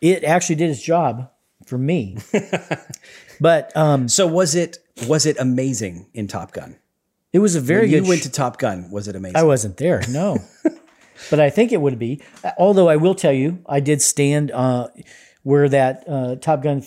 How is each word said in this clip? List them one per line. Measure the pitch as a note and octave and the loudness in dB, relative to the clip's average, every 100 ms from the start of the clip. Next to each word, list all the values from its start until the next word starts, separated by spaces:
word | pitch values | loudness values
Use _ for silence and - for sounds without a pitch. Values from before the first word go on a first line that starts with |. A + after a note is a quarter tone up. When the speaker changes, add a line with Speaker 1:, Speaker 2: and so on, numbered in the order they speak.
Speaker 1:
it | D#3+ F3+ | 0 2
actually | D3 F3 - D#3 | 2 0 0 0
did | E3+ | -2
its | C3+ | -2
job | - E3+ D3 A#2 B2+ _ _ _ - | -2 0 0 -4 -10 _ _ _ -10
for | B2+ | -4
me. | C3+ E3+ G2+ G2 - | -2 -2 -4 -10 -4
Speaker 2:
<laughs> | G#3 - F#3 - D#3 - - - - - - | -4 -2 -6 -6 -10 -12 -20 -20 -20 -18 0
Speaker 1:
But, | D#3+ D#3+ - D#3+ | 2 2 0 0
um, | D#3 C#3 B2 | 2 2 2
Speaker 2:
So | - F3+ | 0 2
was | E3 F3+ | 2 0
it, | E3 E3 - _ - A#2+ | 0 -4 -8 _ -8 -2
was | D3+ D3+ | 0 0
it | C#3+ | 0
amazing | B2+ B2+ C3+ A#2 G#2 F2 F#2+ | 0 -2 -2 -4 -8 -10 -14
in | A2+ G2+ | -10 -8
Top | G2+ E2 | -8 -12
Gun? | - E2+ - _ _ _ _ _ | -14 -16 -18 _ _ _ _ _
Speaker 1:
It | F3 | 0
was | G#3 | 2
a | E3+ | 0
very | B2+ F#3 | 0 2
Speaker 2:
When | A3 | 4
you | D#3 | 2
Speaker 1:
good | F#3 | 2
Speaker 2:
went | F3 | 0
Speaker 1:
sh- | |
Speaker 2:
to | C3+ | -2
Top | C3+ B2+ - | -4 -4 -2
Gun, | B2 F#2 F2 | -4 -4 -8
was | G2+ G2+ | -10 -10
it | |
amazing? | F#2+ F#2+ D3+ | -10 -4 2
Speaker 1:
I | |
wasn't | D#3+ C3 G#2+ F#2 | 2 2 -2 -4
there, | D3+ C3+ A2+ | -2 -2 -2
no. | C3+ G3+ D#3+ - _ | -4 -2 -4 -6 _
Speaker 2:
<laughs> | D#4+ - _ _ _ - - | -6 -6 _ _ _ -20 -2
Speaker 1:
But | D3+ | 2
I | C#3+ | 4
think | G3+ A#3 | 4 2
it | G#3+ | 2
would | C#3+ A#2+ | 0 -2
be. | A#2 C#3+ - - - - | -6 -8 -12 -12 -8 2
Although | F#3 G3 F3 | 4 6 6
I | D3+ | 4
will | F3 | 2
tell | F#3+ E3 | 2 2
you, | C3+ C#3 F3+ - | 2 0 -4 -4
I | C#3+ | -2
did | C#3 D3 | 0 0
stand, | - - C#3+ C#3+ D3 | 0 0 0 0 -2
uh, | B2+ B2+ B2 A#2 - - - _ _ | -2 0 0 -4 -14 -20 -20 _ _
where | C#3 C#3+ C#3+ | 0 2 4
that, | C#3 C3 C3 - | 4 2 -2 -6
uh, | C#3+ B2+ C3 | -6 -6 -4
Top | D#3+ D3+ | -2 -2
Gun | D3 | 0
f-, | C#3 | -4